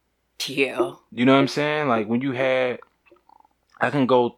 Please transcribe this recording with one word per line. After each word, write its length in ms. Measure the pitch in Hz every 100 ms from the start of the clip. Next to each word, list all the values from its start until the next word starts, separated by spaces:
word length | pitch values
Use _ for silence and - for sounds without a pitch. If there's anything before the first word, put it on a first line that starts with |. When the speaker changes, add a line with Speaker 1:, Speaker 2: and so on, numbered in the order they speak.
| _ _ _ -
Speaker 1:
Yeah. 500 | - 131 131 117 120 - _
Speaker 2:
you 120 | -
know 100 | 123
what 60 | 135
I'm 80 | 139
saying? 400 | - 147 151 147
Like, 200 | 113 104
when 140 | 120
you 100 | 139
had, 480 | 123 131 131 127 117 - _ _ _ _ _ _ _ _ -
I 120 | 120
can 160 | 143 123
go 220 | 127 120